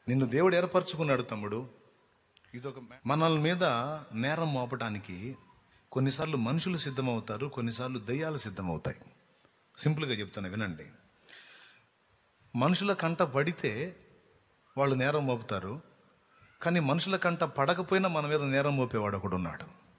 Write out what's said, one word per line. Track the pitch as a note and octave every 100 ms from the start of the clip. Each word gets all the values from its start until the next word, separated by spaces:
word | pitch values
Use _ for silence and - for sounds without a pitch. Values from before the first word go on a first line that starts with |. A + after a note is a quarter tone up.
| -
నిన్ను | C3 B2+
దేవుడు | C3 F#3 F3
ఏర్పరచుకున్నాడు, | F3 F#3 F3+ D#3+ D#3 C3
తమ్ముడు. | B2 A2 G#2 G#2+ B2+ - _ _ _ _ _ _ _
ఇదొక | B2 C3+ C3
మ-, | A#2+ B2+ A#2+
మనల | D3+ D#3+ D#3
మీద | D#3 F3+ F3 A#2 C3 D#3 -
నేరం | A2 C3 E3 D#3+
మోపడానికి | C3+ A#2+ B2 A#2 G#2 F#2+ F2+ A2+ - _ _ _ _ _
కొన్నిసార్లు | C3 C3+ C3+ D#3 C#3+
మనుషులు | A2+ D#3+ F#3+ F3
సిద్ధమవుతారు, | C#3 C3+ C3 A2+ G#2+ G#2+ C#3+
కొన్నిసార్లు | C3 A#2 A2+ B2+ B2+
దయ్యాలు | G#2 C3+ D#3+ D3+
సిద్ధమవుతాయి. | A2 F#2+ F#2 D#2 - - - _ _ _ _ _ _ -
సింపుల్గా | D3+ D#3 D3
చెప్తాను, | A2 G2+ - F#2+
వినండి. | G2+ G#2 D#2 D2+ - _ _ - - - - - - _ _ _ _ _ _ _ A#2+
మనుషుల | C#3 F3+ G3+
కంట | F#3+ E3 E3
పడితే | E3+ C3 D3+ F3 C3+ G#2+ D#3 F3 - _ _ _ _ _ _ -
వాళ్ళు | C#3
నేరం | C3 C3 D3 C3+
మోపుతారు, | A#2+ A2 G2 F#2 C#3 - _ _ _ _ _ - _
కానీ | E3+ F3
మనుషుల | C#3 D#3 F#3+ F#3+
కంట | F3 E3+
పడకపోయినా | D#3+ - C#3 F3 F3+ F#3+ F#3+
మన | D#3+ D3
మీద | D3+
నేరం | C#3 C3+ C#3+ C#3
మోపేవాడు | B2 A2 G#2 G2
ఒకడున్నాడు. | G2 F2+ F2 D#2 - - _